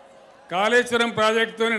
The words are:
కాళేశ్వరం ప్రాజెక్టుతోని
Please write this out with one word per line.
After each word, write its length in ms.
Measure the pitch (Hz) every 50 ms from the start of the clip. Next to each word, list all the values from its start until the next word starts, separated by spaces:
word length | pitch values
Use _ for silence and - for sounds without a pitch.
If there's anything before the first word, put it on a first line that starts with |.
| - - - - - - - - - -
కాళేశ్వరం 580 | 165 180 202 220 240 247 240 240 240 233 233 233 196
ప్రాజెక్టుతోని 580 | 214 214 220 226 226 226 220 226 220 226 226 226